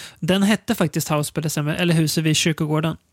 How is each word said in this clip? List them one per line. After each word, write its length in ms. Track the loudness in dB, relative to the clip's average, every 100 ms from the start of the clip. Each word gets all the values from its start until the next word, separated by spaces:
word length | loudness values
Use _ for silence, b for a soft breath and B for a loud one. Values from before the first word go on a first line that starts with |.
| B B
Den 220 | -2 2
hette 320 | 2 0 0
faktiskt 360 | -2 0 -2 -2
House 220 | -2 -2
by 80 | -4
the 80 | -4
Cemetery, 320 | -2 -2 0
eller 120 | 2
Huset 300 | 2 2 0
vid 120 | 0 2
kyrkogården. 600 | 0 0 0 0 0 -4 _